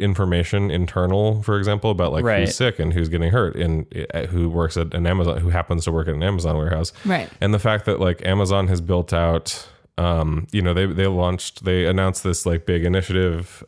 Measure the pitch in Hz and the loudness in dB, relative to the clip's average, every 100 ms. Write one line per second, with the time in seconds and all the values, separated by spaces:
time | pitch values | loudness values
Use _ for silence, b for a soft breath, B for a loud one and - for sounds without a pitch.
0 | 101 92 92 87 85 101 101 82 87 - | -2 0 2 2 2 0 0 0 -2 0
1 | 90 98 107 107 104 101 98 101 110 95 | 0 2 2 0 0 0 0 0 0 0
2 | 85 78 120 104 95 - 127 - 82 87 | 0 0 2 2 0 0 -2 0 -2 0
3 | 82 82 85 117 92 - 85 80 76 87 | 0 0 2 2 0 0 -2 -2 -4 -8
4 | 85 82 85 87 85 85 82 85 82 85 | -8 -6 -2 0 0 0 0 0 -2 0
5 | 85 92 85 80 87 85 82 85 80 82 | 0 2 2 2 2 0 0 -2 0 -2
6 | 80 76 90 95 82 78 78 80 85 B | -2 0 0 0 0 0 0 -2 -4 B
7 | 202 175 98 - 101 104 113 107 107 98 | -2 -2 -4 -4 0 2 2 0 0 0
8 | 92 87 - 95 95 98 92 90 85 90 | 0 0 0 0 2 2 2 0 0 0
9 | 85 85 85 82 - - B B _ - | 0 0 2 0 -2 -10 B B _ -2
10 | 87 85 78 78 87 104 90 87 98 85 | 0 2 0 -2 -2 0 2 2 0 2
11 | 95 92 90 90 - - 92 92 85 92 | 0 2 0 -2 -6 -6 0 2 2 2
12 | 95 92 95 85 90 85 - 87 85 92 | 0 0 -2 -2 0 -2 0 0 2 0
13 | 90 92 92 82 87 - | 0 0 0 0 -6 -14